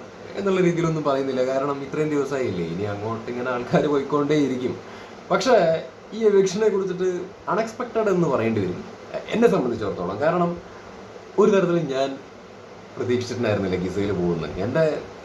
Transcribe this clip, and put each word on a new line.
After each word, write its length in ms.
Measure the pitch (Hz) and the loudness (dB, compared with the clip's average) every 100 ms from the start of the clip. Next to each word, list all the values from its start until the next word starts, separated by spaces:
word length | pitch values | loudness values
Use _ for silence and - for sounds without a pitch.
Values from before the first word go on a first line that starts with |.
| - - - - | -10 -16 -12 -4
എന്നുള്ള 240 | 196 185 175 | 0 4 4
രീതിയിലൊന്നും 360 | 160 165 156 | 4 2 2
പറയുന്നില്ല, 420 | 147 135 135 127 127 | 2 2 0 0 2
കാരണം 320 | 135 143 139 139 | 2 0 -2 -4
ഇത്രയും 240 | 147 156 147 | -2 0 0
ദിവസമായില്ലേ, 500 | 135 139 120 90 82 | 0 0 -2 -2 -4
ഇനി 100 | 85 104 | -4 -4
അങ്ങോട്ട് 380 | 101 107 113 - | -4 -4 -6 -6
ഇങ്ങനെ 200 | 123 123 123 | -6 -4 -4
ആൾക്കാർ 320 | 123 160 143 | 0 2 4
പോയിക്കൊണ്ടേയിരിക്കും. 840 | 143 139 147 143 151 135 127 123 - - - - - - | 0 0 0 2 2 2 0 -4 -6 -10 -16 -16 -16 -2
പക്ഷേ 260 | 175 262 233 165 160 - - - | 0 4 6 6 2 -4 -14 -14
ഈ 120 | 208 220 | 0 4
എവിക്ഷനെ 440 | 196 185 208 220 | 6 4 2 2
കുറിച്ചിട്ട് 400 | 196 190 175 185 180 - - - | 2 -2 -2 -2 -2 -6 -10 -2
അൺഎക്സ്പെക്റ്റഡ് 580 | 180 226 - 240 226 208 180 | -2 -2 -6 -4 0 2 4
എന്ന് 120 | 160 | 4
പറയേണ്ടി 280 | 123 113 110 | 2 2 0
വരും 220 | 90 90 - - - - - | 0 -4 -10 -14 -12 -10 -4
എന്നെ 140 | 208 233 180 | 4 6 6
സംബന്ധിച്ചിടത്തോളം. 680 | 123 - 101 - 87 101 147 | 2 -2 -4 -4 -4 0 2
കാരണം 360 | 175 175 170 - - - - - - - - | 2 0 -2 -10 -16 -18 -16 -16 -16 -4 4
ഒരു 120 | 202 | 6
തരത്തിലും 360 | 196 175 175 147 135 | 6 4 2 0 0
ഞാൻ 220 | 139 135 - - - - - - - - | -2 -4 -14 -20 -20 -18 -18 -18 -16 -6
പ്രതീക്ഷിച്ചിട്ടുണ്ടായിരുന്നില്ല 840 | 117 123 107 117 117 101 98 90 90 | 0 0 0 -2 0 2 2 0 0
ഗിസയിൽ 240 | 90 101 | 0 0
പോകുന്നത്. 500 | 90 87 82 76 87 104 | 0 0 0 -2 -4 0
എൻ്റെ, 340 | 147 156 143 - - | 2 2 2 -6 -12